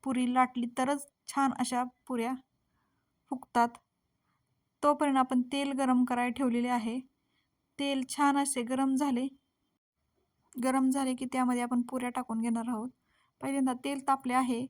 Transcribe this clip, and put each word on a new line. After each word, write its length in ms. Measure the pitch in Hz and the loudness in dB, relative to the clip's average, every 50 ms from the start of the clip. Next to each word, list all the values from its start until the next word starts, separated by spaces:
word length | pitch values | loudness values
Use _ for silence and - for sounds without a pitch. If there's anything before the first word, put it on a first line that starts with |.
| - | -2
पुरी 300 | 262 262 254 247 247 247 | -2 0 0 0 2 4
लाटली 320 | 254 254 254 247 247 240 240 - - | 4 2 2 2 -6 -6 -4 -2 -2
तरच 280 | 262 254 285 277 - _ _ _ _ - | 0 0 0 -2 -4 _ _ _ _ -8
छान 240 | - 277 277 269 240 - | -2 0 0 0 0 -2
अशा 240 | 254 247 254 240 254 254 _ _ _ | -4 -2 -2 -4 -4 -4 _ _ _
पुऱ्या 280 | _ 254 240 226 240 262 254 - _ _ _ _ _ _ _ _ _ _ _ _ _ _ _ _ _ | _ -6 -4 -4 -4 -6 -8 -10 _ _ _ _ _ _ _ _ _ _ _ _ _ _ _ _ _
फुगतात. 380 | 277 254 - _ _ 240 233 240 240 - _ _ _ _ _ _ _ _ _ _ _ _ _ _ _ _ _ _ _ _ - | -10 -10 -10 _ _ 2 2 2 0 -10 _ _ _ _ _ _ _ _ _ _ _ _ _ _ _ _ _ _ _ _ 2
तोपर्यंत 360 | 294 294 294 302 285 269 262 | 2 4 4 2 2 4 2
आपण 240 | 262 262 262 254 247 247 - | 2 2 2 0 0 0 -2
तेल 200 | 277 285 277 277 | -2 -2 -2 0
गरम 320 | 262 277 254 254 247 254 | 0 2 4 4 4 4
करायला 280 | 247 254 240 247 247 240 | 2 2 0 0 -2 0
ठेवलेले 360 | - 277 254 233 240 240 247 | 0 0 0 2 0 0 0
आहे. 280 | 247 247 220 226 226 254 262 _ _ _ _ _ _ _ _ _ _ _ _ _ _ - | 0 0 -2 -2 -6 -6 -8 _ _ _ _ _ _ _ _ _ _ _ _ _ _ -6
तेल 240 | 285 277 277 269 254 262 | -4 -2 -2 -2 -4 -4
छान 280 | - - 294 285 277 277 | -2 2 2 4 4 2
असे 240 | 277 277 - 254 240 | 0 0 -2 -4 -4
गरम 320 | 226 262 262 269 269 269 | -2 -2 0 2 2 2
झाले, 320 | 254 294 285 254 240 262 277 - _ _ _ _ _ _ _ _ _ _ _ _ _ _ _ _ _ _ _ _ _ _ _ _ | 2 2 2 0 0 -2 -4 -6 _ _ _ _ _ _ _ _ _ _ _ _ _ _ _ _ _ _ _ _ _ _ _ _
गरम 340 | 247 240 262 254 269 262 262 | -4 -2 0 2 2 2 2
झाले 240 | 262 277 269 254 254 | 2 0 0 -2 -4
की 120 | 247 254 254 - | -4 -6 -4 -2
त्यामध्ये 300 | 262 254 247 247 240 240 | 0 0 2 2 0 0
आपण 200 | 240 247 247 240 | 0 0 -2 -2
पुऱ्या 280 | 240 262 262 247 247 | -2 -4 -4 -4 -4
टाकून 300 | 240 254 247 _ 226 226 | -4 -6 -6 _ -4 -2
घेणार 280 | 226 240 226 233 233 233 | -2 0 -2 -2 -2 -4
आहोत. 200 | 247 214 226 254 _ _ _ _ _ _ _ _ _ _ | -4 -4 -6 -8 _ _ _ _ _ _ _ _ _ _
पहिल्यांदा 320 | - 269 277 277 262 254 254 247 - | -6 -4 -2 0 0 0 -2 -2 -4
तेल 220 | 277 277 277 269 - | -6 -6 -4 0 0
तापले 260 | 269 262 - 247 247 | 0 0 0 0 2
आहे 300 | 254 262 247 247 233 254 262 | 2 2 2 -2 -4 -4 -8